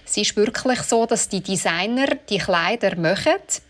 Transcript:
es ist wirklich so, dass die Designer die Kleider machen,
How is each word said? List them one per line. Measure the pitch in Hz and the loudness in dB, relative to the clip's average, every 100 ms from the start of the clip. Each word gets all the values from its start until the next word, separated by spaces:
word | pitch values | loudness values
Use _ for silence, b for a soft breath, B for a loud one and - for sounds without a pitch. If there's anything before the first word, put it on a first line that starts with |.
| - | -6
es | 208 | -2
ist | 202 - | 0 2
wirklich | 226 - 254 247 | 0 0 -2 0
so, | - 226 226 | 2 2 2
dass | 226 - | 0 0
die | 190 | -4
Designer | 160 185 185 170 208 247 285 285 - | -2 -2 0 -2 -2 0 0 -2 -2
die | 196 | -2
Kleider | - 170 175 226 196 180 | 2 2 2 0 0 2
machen, | 160 202 311 381 - - | 0 2 2 0 -2 -8